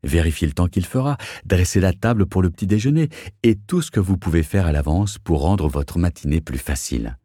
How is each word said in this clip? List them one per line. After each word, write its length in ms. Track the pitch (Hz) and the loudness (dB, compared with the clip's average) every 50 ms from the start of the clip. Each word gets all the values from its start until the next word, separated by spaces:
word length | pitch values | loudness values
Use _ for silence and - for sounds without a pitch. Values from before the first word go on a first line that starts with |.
| - | -4
Vérifiez 440 | 65 71 85 82 80 80 - 87 76 | 0 2 2 2 2 0 0 -2 -2
le 60 | - | 0
temps 140 | - 90 85 | 0 -2 0
qu'il 180 | - 98 90 | 0 -2 -4
fera, 320 | - - 131 131 143 147 - - - - - - | -2 -2 -2 0 0 -2 -4 -6 -14 -16 -16 -2
dressez 360 | - 95 90 90 - - 104 | 0 2 2 2 2 2 2
la 100 | 92 95 | 2 2
table 360 | 90 - - 113 120 107 98 - | 0 0 0 0 2 2 0 2
pour 140 | - 95 | 2 2
le 80 | 92 90 | 2 2
petit 180 | 85 - - 95 | 0 -2 -2 0
déjeuner 420 | 104 107 107 139 147 160 160 151 - - - - - _ - | 0 0 2 2 2 2 0 -2 -4 -10 -18 -18 -16 _ 2
et 120 | 117 113 | 2 2
tout 260 | 104 104 - 180 180 | 2 -2 -4 -2 -2
ce 100 | 156 - | -2 -2
que 80 | - 113 | 0 -2
vous 160 | 98 95 98 | 0 2 0
pouvez 280 | 87 - 85 80 85 80 | -2 0 0 0 0 0
faire 240 | - - 101 92 82 | 2 0 0 2 2
à 40 | |
l'avance 460 | 76 73 71 76 78 87 104 101 - - | 2 0 0 0 0 0 0 -2 -4 -10
pour 240 | - - 82 73 | -2 -2 0 2
rendre 260 | 69 82 101 98 78 76 | 2 2 2 2 0 -2
votre 320 | 67 71 73 - - 87 | -2 -2 -6 -4 -2 -2
matinée 400 | 85 87 80 - - 71 73 82 | -2 -2 -2 -4 -4 -2 -2 -2
plus 200 | 80 - 64 65 | -2 -4 -8 -8
facile. 580 | - - 69 - - - 67 60 57 57 60 - | -4 -6 -6 -6 -4 -4 -4 -4 -4 -6 -10 -14